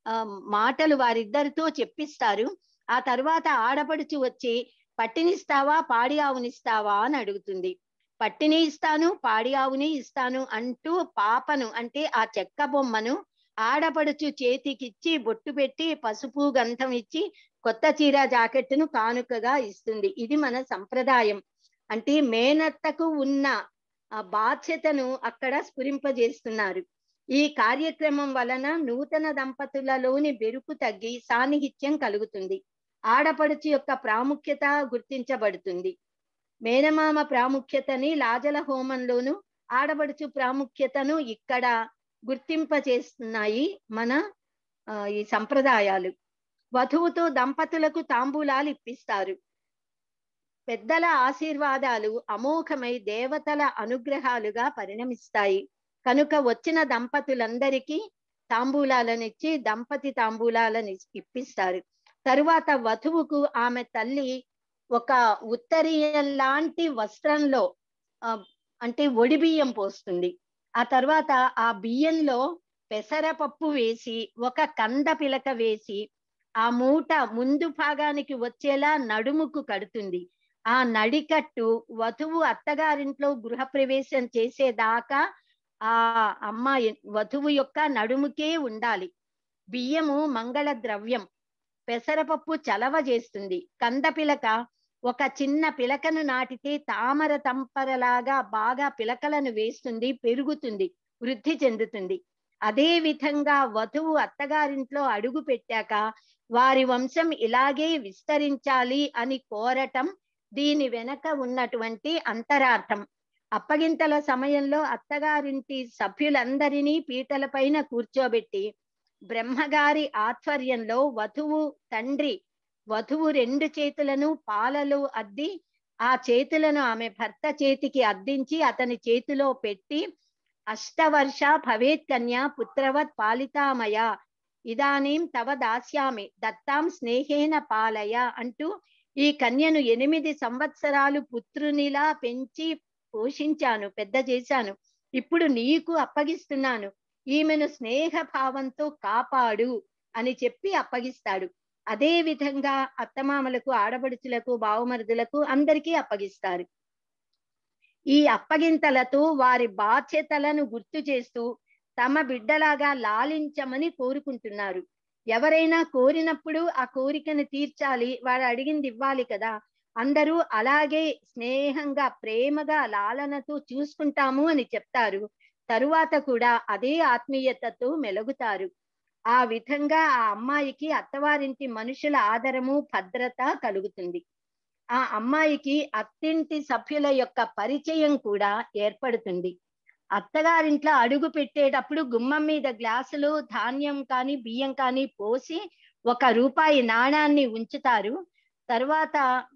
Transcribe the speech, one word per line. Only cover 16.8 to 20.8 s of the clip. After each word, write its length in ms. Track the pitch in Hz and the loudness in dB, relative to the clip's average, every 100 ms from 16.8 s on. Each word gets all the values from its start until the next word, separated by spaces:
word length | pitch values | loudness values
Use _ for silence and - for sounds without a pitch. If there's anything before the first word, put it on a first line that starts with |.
| 262 | -2
ఇచ్చి, 420 | 247 214 320 392 - _ _ | -2 -4 -6 -6 -8 _ _
కొత్త 180 | 233 226 311 302 | -4 2 2 4
చీర 240 | 294 277 262 | 4 4 4
జాకెట్టును 600 | 247 226 269 262 269 311 | 4 2 2 0 0 2
కానుకగా 680 | 254 220 247 240 233 233 285 | 0 0 -2 -4 -4 0 0
ఇస్తుంది. 600 | 220 196 - 220 196 - | -2 -8 -6 -2 -2 -2
ఇది 180 | 233 302 | -2 0
మన 260 | 277 247 | 0 -2
సంప్రదాయం. 800 | 262 190 | -4 -8